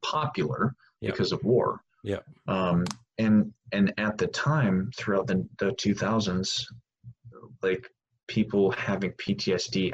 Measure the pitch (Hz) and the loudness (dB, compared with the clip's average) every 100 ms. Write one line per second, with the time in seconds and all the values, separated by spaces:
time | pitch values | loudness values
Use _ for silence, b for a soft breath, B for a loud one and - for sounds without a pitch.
0 | - 156 143 - 76 65 113 b b _ | -4 -2 -2 -2 -2 0 -2 b b _
1 | 107 - 98 90 104 120 53 - _ _ | -6 -2 -2 0 2 2 2 -2 _ _
2 | 101 98 - - - 95 92 87 87 - | -8 -6 -8 -12 -4 0 2 2 0 -6
3 | _ - 110 107 - - - 101 98 - | _ -2 4 4 2 -4 -4 2 2 2
4 | 107 107 90 - - 156 113 92 101 - | -2 0 -2 0 0 2 4 2 -2 -6
5 | - 98 95 92 - - 98 95 104 98 | -2 0 2 0 -2 -2 -2 0 0 0
6 | 98 113 101 92 95 - - - _ _ | 0 0 0 -2 -2 -4 -8 -14 _ _
7 | 120 - 117 - - - 95 92 - _ | -20 -20 -20 -20 -20 -6 -2 -2 -6 _
8 | _ _ - 113 107 101 98 - - 98 | _ _ -6 -2 0 2 2 2 -2 -2
9 | 95 - - 98 - 90 - 95 90 | -4 -6 -4 -4 0 -2 -2 -2 -2